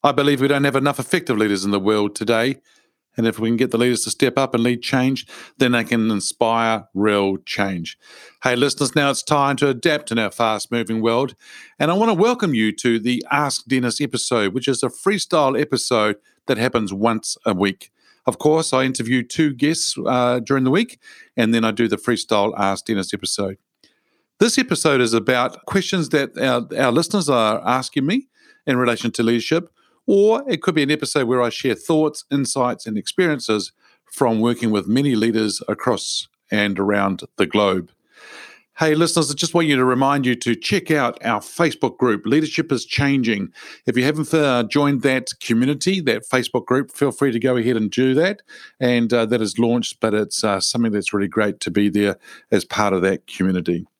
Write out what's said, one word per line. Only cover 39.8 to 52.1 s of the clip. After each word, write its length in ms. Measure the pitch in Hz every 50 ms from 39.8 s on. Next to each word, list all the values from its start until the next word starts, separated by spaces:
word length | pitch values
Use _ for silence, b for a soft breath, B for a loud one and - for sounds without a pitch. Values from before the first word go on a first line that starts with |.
| 127
remind 440 | 127 127 127 135 139 143 143 131
you 80 | 127 120
to 180 | 120 - 120 117
check 380 | - - - 208 185 - -
out 260 | 160 147 131 117 - - -
our 140 | 113 113 104
Facebook 580 | - - - - 170 156 - - 143 123 -
group, 300 | - 127 123 104 101 -
Leadership 440 | 107 131 156 156 151 - 165 156 165
is 140 | 139 117 -
Changing. 640 | - - - 143 139 139 135 120 113 110 101 95 87 B B B B B B B
If 100 | 127 120
you 60 | 123 123
haven't, 280 | 139 151 156 151 -
uh, 340 | - 160 147 139 123 120 117 101
joined 320 | - 143 143 143 143 127
that 300 | 107 135 131 131 127 - - _
community, 600 | - - 117 113 123 139 147 127 - 185 196 185
that 280 | 156 127 113 110 - -
Facebook 380 | - 127 117 - - 123 -
group, 240 | - 123 135 131 -
feel 200 | - - 143 135
free 200 | 113 - 139 135
to 80 | 117 117
go 180 | 120 131 127
ahead 180 | 123 110 123 123
and 140 | 113 107 101
do 240 | - - 131 131 131
that. 300 | 143 170 190 202 - _ B B B B B B B
And, 320 | 131 120 123 120 117 107
uh, 140 | 120 120 113
that 160 | 110 123 113
is 160 | 110 101 92
launched, 420 | 110 117 117 120 120 110 - - _
but 140 | - 110 104
it's, 300 | 107 104 101 - - -
uh, 160 | 107 98 95
something 320 | - - - 123 117 113
that's 200 | 104 104 90 -
really 160 | - 101 98
great 320 | 90 - 113 107 101 95 _
to 100 | - 107
be 180 | 87 110 104 101
there 300 | 101 104 101 101